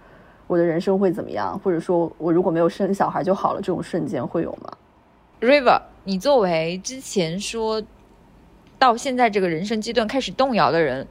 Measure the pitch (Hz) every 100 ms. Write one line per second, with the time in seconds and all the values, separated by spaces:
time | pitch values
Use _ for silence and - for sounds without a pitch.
0 | - - - - - 175 170 165 196 190
1 | 196 165 - 104 98 87 196 165 165 175
2 | 165 - 165 165 185 165 170 - 196 196
3 | 185 147 160 190 - - - 170 - 180
4 | 151 135 139 170 - - - - _ _
5 | _ _ _ _ 226 285 240 170 - -
6 | - 190 269 277 185 165 160 185 196 262
7 | 262 208 165 180 202 226 220 220 214 -
8 | _ _ _ _ - - _ - 262 226
9 | 277 254 240 208 185 156 202 220 220 233
10 | 220 269 240 180 269 220 143 160 156 131
11 | -